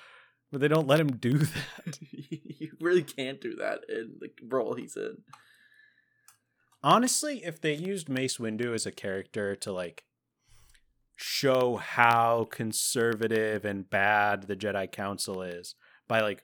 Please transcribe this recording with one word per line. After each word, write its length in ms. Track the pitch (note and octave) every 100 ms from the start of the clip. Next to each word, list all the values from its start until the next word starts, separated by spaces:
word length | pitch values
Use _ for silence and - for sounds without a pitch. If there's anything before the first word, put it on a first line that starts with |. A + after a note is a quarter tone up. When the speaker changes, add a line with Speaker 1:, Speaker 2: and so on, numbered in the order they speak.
| - - _ _ _
Speaker 1:
But 80 | B2+
they 80 | D3+
don't 180 | D#3+ C3+
let 140 | D#3
him 160 | D3 A#2
do 220 | A#2+ C#3+
<laughs> 0 |
that. 600 | D3+ - - - F3 -
Speaker 2:
<laughs> 80 | D#3 C#3 C#3+
You 400 | D#3 - C#3 D#3 D3+
really 220 | E3 F3
can't 380 | C#3 - C3 C3+
do 160 | A#2+ G#2
that 240 | G2+ - -
in 300 | A2 A2+ -
the 80 | - - A#2
role 280 | C3 A2
he's 200 | B2 A#2 G2+
in. 200 | - - _ - _ _ _ _ _ _ _ _ - _ _ _ _ _
Speaker 1:
Honestly, 600 | - G3+ B3 - D4+ C4
if 160 | E3+ D#3+
they 140 | D#3
used 340 | D3 F#3 G3 D3+
Mace 300 | C3 C3 -
Windu 360 | A2 A2 A#2+
as 120 | A2+ G#2
a 60 |
character 600 | - G2+ F#2+ - A2 G2+ G2
to, 160 | G#2+
like, 320 | F2+ F2 - _ _ _ _ _ - _ _ _ _ _ -
show 600 | - - C3+ B2+ B2 A2
how 720 | - - A#2 A#2 A#2 A#2 A2
conservative 1120 | - A2 - - B2 A#2 A2 A2+ A2 A2 G#2+
and 240 | G2+ G2+ F#2
bad 560 | G2+ G2+ G#2 G#2 G2+
the 120 | G2 F#2+
Jedi 340 | G#2 G2 F#2+
Council 520 | - G2+ F#2+ - F#2
is 340 | F#2 F2 F2+ - _ _ -
by, 120 | A2+
like, 200 | G#2+ F#2+